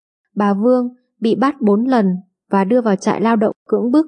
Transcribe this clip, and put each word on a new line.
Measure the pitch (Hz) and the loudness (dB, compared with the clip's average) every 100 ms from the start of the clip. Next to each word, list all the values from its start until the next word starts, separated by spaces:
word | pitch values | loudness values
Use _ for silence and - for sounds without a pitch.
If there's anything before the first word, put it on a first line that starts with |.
| _ _ _ - | _ _ _ -4
Bà | 202 | -2
Vương | 196 226 254 247 247 _ - | 0 0 0 -2 -8 _ -6
bị | 226 202 | -2 0
bắt | 262 294 | 0 0
bốn | 208 202 | 0 2
lần | 247 262 196 180 - _ - | 2 2 0 -2 -8 _ -4
và | 196 | -2
đưa | 190 247 | 0 0
vào | 226 190 | 0 -2
trại | - - | -2 -2
lao | 220 226 | 0 0
động | 208 - - | 0 -4 -4
cưỡng | 208 220 | -2 0
bức | 285 | 0